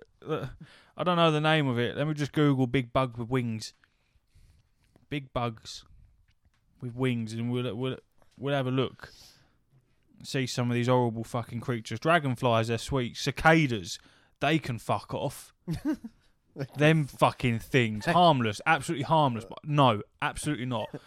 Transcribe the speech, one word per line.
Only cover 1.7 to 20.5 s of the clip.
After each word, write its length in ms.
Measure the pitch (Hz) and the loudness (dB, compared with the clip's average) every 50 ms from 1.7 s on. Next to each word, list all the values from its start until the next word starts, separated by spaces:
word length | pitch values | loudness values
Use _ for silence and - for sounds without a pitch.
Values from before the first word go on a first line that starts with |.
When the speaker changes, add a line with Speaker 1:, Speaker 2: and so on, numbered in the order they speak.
| 120 117 | 2 0
Speaker 1:
it. 180 | 120 104 - | 0 -2 -2
Let 100 | - 143 | -2 -2
me 60 | 156 151 | -2 -2
just 180 | 147 147 127 | -2 -4 -2
Google 360 | - 160 151 147 139 131 131 | 2 4 4 4 4 4 2
big 260 | 120 127 139 123 117 - | 2 2 0 -2 0 0
bug 240 | 135 131 123 113 | -2 -2 -2 -4
with 100 | 120 117 110 | -8 -4 -2
wings. 440 | 131 131 120 117 110 107 - - - _ _ _ _ _ _ _ _ _ _ _ _ - - - _ _ _ _ _ _ _ _ _ _ _ _ | -2 -2 0 -2 -4 -6 -8 -12 -16 _ _ _ _ _ _ _ _ _ _ _ _ -20 -20 -20 _ _ _ _ _ _ _ _ _ _ _ _
Big 240 | 143 147 139 - - | -10 -10 -8 -6 -4
bugs 500 | 127 120 120 113 110 - - - - - - - - - - _ _ _ _ _ _ _ _ _ _ _ _ _ _ | -2 -2 -2 -4 -6 -12 -16 -16 -16 -18 -20 -20 -20 -20 -20 _ _ _ _ _ _ _ _ _ _ _ _ _ _
with 120 | 131 123 117 | -12 -10 -4
wings, 380 | 123 131 127 120 117 113 107 113 | 0 0 0 0 0 -4 -4 -6
and 180 | 113 117 120 | -4 -4 -2
we'll, 220 | 123 123 123 123 95 | -2 -2 -2 -4 -4
we'll, 220 | 117 127 131 123 - - _ _ _ _ _ _ | -4 -4 -4 -6 -8 -12 _ _ _ _ _ _
we'll 160 | - - 139 143 | -8 -4 -2 -2
have 140 | 135 127 | 0 0
a 40 | 127 | 2
look. 380 | 127 131 127 - - - - - - - - - _ _ _ _ _ _ _ _ _ _ _ _ _ _ _ _ _ - - | 2 2 0 0 -4 -10 -18 -20 -20 -20 -20 -20 _ _ _ _ _ _ _ _ _ _ _ _ _ _ _ _ _ -20 -10
See 220 | - - 139 131 | -6 -4 -2 -2
some 240 | 117 - 131 123 120 | -2 -2 -2 -2 0
of 60 | 120 | 0
these 120 | 120 120 | 0 2
horrible 360 | 123 127 127 123 117 110 113 113 | 2 4 4 2 0 -2 -4 -8
fucking 380 | - - 120 113 - 120 113 | -6 -6 -8 -8 -8 -10 -8
creatures. 380 | - - 120 113 107 - 113 113 | -6 -6 -6 -6 -6 -8 -8 -2
Dragonflies, 680 | - 160 170 170 143 135 120 - 135 123 113 113 113 | 2 2 2 2 2 0 -2 0 2 2 2 2 2
they're 100 | 113 117 | 0 -2
sweet. 400 | 110 - - 139 135 123 113 - | -4 -4 -4 -4 -2 -2 -4 -6
Cicadas, 840 | - - 143 - - - 160 165 165 156 131 117 101 85 107 - - - _ _ _ _ _ _ _ | -4 -4 -4 -2 0 2 4 4 4 4 2 0 -4 -6 -8 -12 -12 -14 _ _ _ _ _ _ _
they 180 | - 139 160 160 | 0 0 0 0
can 180 | - - 120 107 | -2 -4 -8 -6
fuck 340 | - - 110 101 - - - | -4 -4 -4 -4 -4 -6 -6
off. 400 | - - 135 - - - - _ _ _ | -6 -4 -6 -6 -10 -16 -20 _ _ _
Speaker 2:
<laughs> 1080 | 180 160 - - 294 311 - - 226 - _ _ _ _ _ _ _ _ - 135 - - | -8 -8 -4 -2 -4 -4 -4 -8 -14 -18 _ _ _ _ _ _ _ _ -10 -10 -8 0
Speaker 1:
Them 280 | 131 147 156 160 160 143 | 2 4 4 4 4 0
fucking 540 | 127 - - 151 123 - - - 123 113 110 | -2 0 0 2 2 2 0 0 0 0 -2
things. 460 | - - - 131 120 110 107 107 - | -2 0 2 2 2 2 -2 -2 -2
Harmless. 540 | 165 170 170 180 170 147 127 117 107 101 - - | 2 4 6 6 6 6 4 2 0 -2 -2 0
Absolutely 380 | 156 165 143 123 - 170 127 143 | 0 0 0 0 -4 -4 -4 0
harmless. 420 | - 165 156 151 135 117 110 104 | 2 4 4 4 2 0 -2 -6
But 140 | 95 - - - | -10 -14 -12 -6
no, 380 | 151 147 147 139 123 110 101 - - _ _ | 0 4 6 6 6 6 2 -2 -10 _ _
absolutely 440 | 143 147 - - - 151 | -6 -6 -6 -4 -4 -4